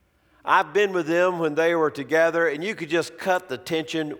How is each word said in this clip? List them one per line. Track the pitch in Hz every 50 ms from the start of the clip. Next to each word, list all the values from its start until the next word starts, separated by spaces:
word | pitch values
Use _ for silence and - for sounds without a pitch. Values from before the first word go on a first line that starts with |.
| _ _ _ _ _ _ _ _ - -
I've | 147 180 190 156 147
been | 196 208 202 185
with | 180 165 147
them | 165 170 180 185 180 170
when | 165 156 147
they | 151 165 170 170
were | 165 156 147
together, | 139 - 139 120 151 160 165 165 160 170 170 165
and | 143 147 165
you | 208 214
could | 156 170 147
just | 160 170 151 - - -
cut | - 190 185 180 180 -
the | 127 120
tension | - - 170 160 156 160 - 160 156 151 -